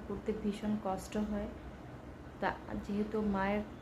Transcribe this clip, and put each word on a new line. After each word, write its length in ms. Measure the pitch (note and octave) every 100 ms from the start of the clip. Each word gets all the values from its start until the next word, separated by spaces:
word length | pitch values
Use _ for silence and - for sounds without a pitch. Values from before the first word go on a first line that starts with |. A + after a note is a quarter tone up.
| -
করতে 240 | G3 - G#3+
ভীষণ 320 | G#3 G3+ G#3 G#3+
কষ্ট 300 | G3 F#3+ - G#3+
হয়। 320 | G#3+ G#3 G#3 - - - - - - - - -
তা 100 | F#3+ - - G#3
যেহেতু 360 | - G3+ G#3+ G#3+ G#3 F#3+
মায়ের 280 | G3 G#3 G#3 -